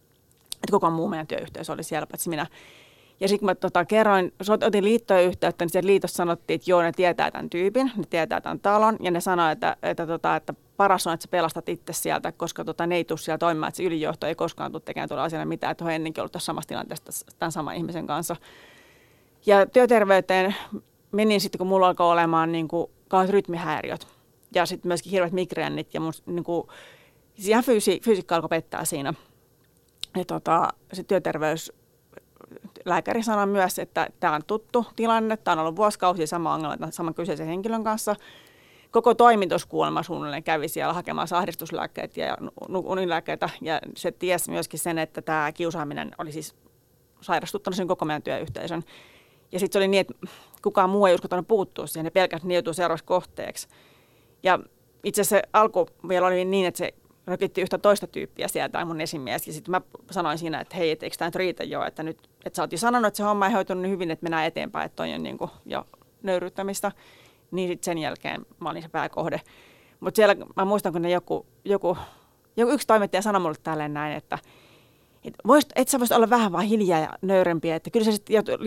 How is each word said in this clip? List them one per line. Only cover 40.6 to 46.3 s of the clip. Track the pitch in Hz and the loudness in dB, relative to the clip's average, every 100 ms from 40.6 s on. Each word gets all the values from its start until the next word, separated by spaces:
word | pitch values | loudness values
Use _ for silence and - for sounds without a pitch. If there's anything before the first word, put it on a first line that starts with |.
| 156 | -2
siellä | 156 147 | -2 -2
hakemassa | 170 165 156 156 175 | -2 -4 -6 -2 -2
ahdistuslääkkeitä | 175 165 160 165 - - - - | -2 -6 -10 -8 -8 -8 -10 -6
ja | - - - - - | -6 -6 -10 -12 -8
nu-, | 185 - | -6 -4
unilääkkeitä, | 190 185 165 - 160 165 - | -4 -2 -4 -4 -4 -6 -6
ja | 156 156 - - | -6 -6 -6 -8
se | 180 | -8
tiesi | - 180 175 156 | -4 -2 -2 -2
myöskin | 170 160 156 | -4 -6 -6
sen, | 175 165 | -4 -2
että | 160 - | -4 -6
tää | 156 156 147 | -4 -2 -2
kiusaaminen | 160 170 160 147 147 151 - | -2 -4 -4 -8 -8 -10 -10
oli | 165 | -10